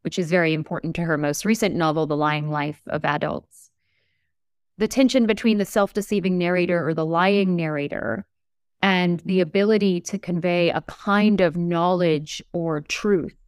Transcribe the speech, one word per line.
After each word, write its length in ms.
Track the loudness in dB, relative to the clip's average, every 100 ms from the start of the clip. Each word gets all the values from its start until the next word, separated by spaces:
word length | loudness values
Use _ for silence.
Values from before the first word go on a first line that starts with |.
which 180 | -6 -4
is 120 | 0
very 240 | 2 2
important 420 | 0 -4 -6 -6 -4
to 60 |
her 160 | -2 0
most 260 | 0 -2
recent 300 | 0 2 2
novel, 320 | 2 0 2 0
The 100 | 0
Lying 340 | 0 0 -2
Life 300 | -4 -4 -8 -8
of 180 | -4
Adults. 680 | -2 -2 -2 -6 _ -20 -20 _ _ _ _ _ _ _ _ _ _ -4
The 100 | -2
tension 380 | 4 4 4 2
between 320 | 2 2 2
the 60 |
self-deceiving 760 | 0 0 0 -2 -2 -2 0 0
narrator 500 | 0 0 0 0 0
or 60 |
the 120 | -2 -2
lying 480 | 0 2 2 2
narrator 720 | 0 -2 -4 -4 -6 -6 -6 -10 _ _ _ _ _
and 400 | 0 2 2 0
the 200 | 0 0
ability 600 | 2 0 2 2 2 0
to 180 | -4 -10
convey 520 | -6 -4 -2 0 0
a 100 | -2
kind 580 | -8 -10 0 2 4 4
of 160 | 2 0
knowledge 840 | -2 0 2 2 2 0 -4 -14 -10
or 280 | -6 -4 -4
truth 560 | -6 -4 2 2 0 -10